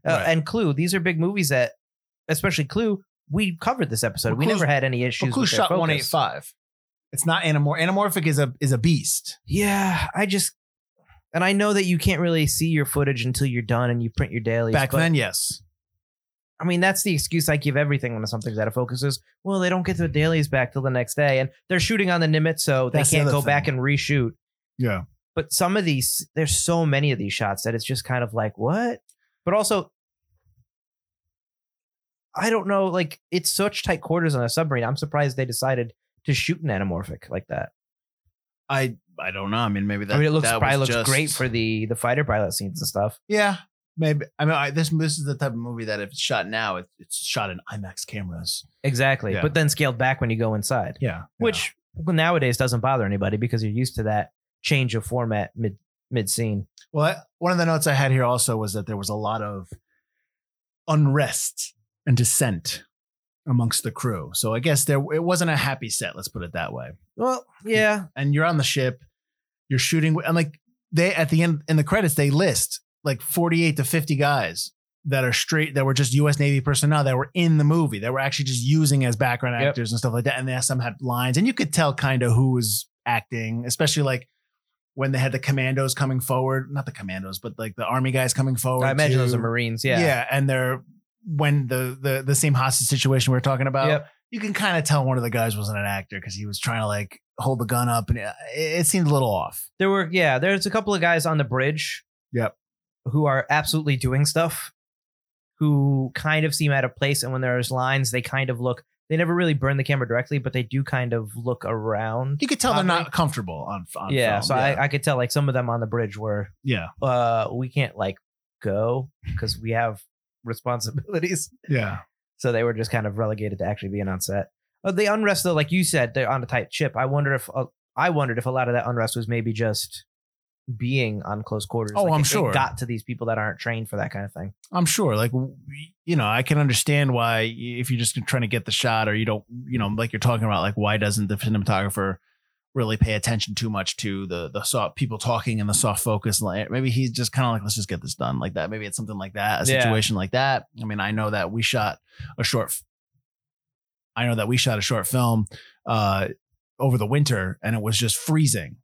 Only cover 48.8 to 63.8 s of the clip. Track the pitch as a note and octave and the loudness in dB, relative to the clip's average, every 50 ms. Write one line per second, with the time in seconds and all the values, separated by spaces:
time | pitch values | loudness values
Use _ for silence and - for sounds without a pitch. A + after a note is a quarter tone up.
48.8 | - C#3+ C3 A#2+ C3+ C3+ C3+ B2+ - G#2 A2 G2 - D3+ D3+ E3 D#3 D3 - - | -4 -2 0 2 2 2 2 2 0 -4 -2 0 0 0 2 2 2 2 2 2
49.8 | D3+ C3+ A#2+ A2+ C3 C3 C3 - B2 A2+ A2+ A2 A#2 A2 A2 G#2 G2 - C3+ A#2 | 0 0 2 0 0 0 0 0 -2 -2 0 0 0 0 0 -2 -2 -2 -2 -2
50.8 | F#2+ D#2 - - C3 A2 E2 E2+ F2 _ _ _ A3 A3+ G3+ - - - - _ | -2 -4 -6 -4 -4 -4 -4 -6 -12 _ _ _ 0 0 0 0 -6 -8 -10 _
51.8 | _ _ _ - D#3+ E3 F3 D#3+ D#3+ E3+ F3 D#3+ C#3 B2 A#2+ - C3 B2 B2 A#2 | _ _ _ -6 -2 0 2 2 4 4 4 4 2 2 2 2 2 0 2 0
52.8 | A2 C3 C3+ B2+ G#2+ G2 G2+ G2 G#2 G2 G#2+ G#2+ A2+ A#2 - A2 A2 G#2+ G#2 A#2+ | 2 2 2 2 2 0 0 0 0 0 0 0 0 -2 -2 -2 -2 -2 -2 -2
53.8 | B2+ B2 - - G#2+ G#2+ G#2+ G#2 - - _ _ _ _ _ _ - - D#3 C3+ | -2 -2 -2 -4 -2 0 0 0 -2 -4 _ _ _ _ _ _ -2 0 0 2
54.8 | B2+ A#2 G#2+ A2+ - - A#2+ B2+ A#2+ A2+ A2 G#2 G2 - _ - A2+ G2+ G2 _ | 2 0 -2 -4 -4 -4 -4 -2 -2 0 -2 -2 -2 -4 _ -4 -4 -4 -4 _
55.8 | _ _ _ _ _ _ B2+ A#2+ G#2 G2 - - A#2 A2 G#2 G2+ G2 _ _ - | _ _ _ _ _ _ -4 -2 -2 -2 -2 -2 -2 -2 -2 -4 -6 _ _ -20
56.8 | - _ - D3+ D3+ E3 - - - _ _ _ E3+ F3 F3+ F3 E3 E3 D#3+ D3+ | -20 _ -2 0 2 2 0 -2 -10 _ _ _ 0 0 2 4 4 4 2 2
57.8 | D#3 D#3 C#3 C3+ C#3+ C3 C3 C3 B2+ A#2+ B2 A#2+ - - A#2 A2 A2 G2+ F#2+ G#2+ | 2 2 2 4 4 4 4 4 4 2 2 2 2 0 0 -2 -2 -4 -4 -6
58.8 | F#2 A2+ G#2+ G2 G2 G2 G#2 G#2+ G#2+ A2 A2+ A2 G#2 G#2 G2+ F#2+ F2+ - - - | -6 -6 -6 -6 -4 -6 -4 -4 -2 -2 -2 -2 -4 -6 -8 -10 -12 -14 -18 -20
59.8 | _ _ _ _ _ _ _ _ _ _ _ _ _ _ _ _ _ _ _ _ | _ _ _ _ _ _ _ _ _ _ _ _ _ _ _ _ _ _ _ _
60.8 | _ - D#3 D3+ D3 C#3 C3+ D3+ C#3 - - - - - - - - - _ _ | _ 0 4 4 4 4 4 2 0 0 -2 -4 -4 -6 -6 -8 -12 -12 _ _
61.8 | _ _ _ _ _ C#3+ B2 A#2+ A#2+ - - - C#3 A#2+ F#2+ E2 - - - - | _ _ _ _ _ 2 4 4 4 2 2 2 2 0 0 -4 -6 -8 -8 -8
62.8 | - _ _ _ _ _ _ _ _ _ _ _ _ D3+ B2+ A#2+ A#2 A2+ - - | -12 _ _ _ _ _ _ _ _ _ _ _ _ 0 2 2 2 2 0 -2